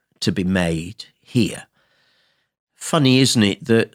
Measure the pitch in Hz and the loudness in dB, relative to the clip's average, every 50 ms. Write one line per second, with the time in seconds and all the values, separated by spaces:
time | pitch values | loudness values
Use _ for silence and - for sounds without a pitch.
0 | _ _ _ _ - - 85 101 90 90 95 92 87 85 82 80 82 110 113 - | _ _ _ _ -6 -4 -4 -2 -2 -2 -2 0 0 -2 -2 -4 -8 -10 -14 -18
1 | - - _ _ _ _ - 123 101 85 - - - _ _ _ _ _ _ _ | -20 -20 _ _ _ _ -2 -2 -2 -2 -4 -10 -16 _ _ _ _ _ _ _
2 | _ _ _ _ _ _ _ _ _ _ _ _ _ _ _ _ - - - 165 | _ _ _ _ _ _ _ _ _ _ _ _ _ _ _ _ -8 -4 0 2
3 | 143 131 127 131 135 120 - 120 104 101 95 - - - 113 113 - - _ | 2 4 4 4 4 2 2 2 2 2 0 -2 -2 0 0 0 0 -2 _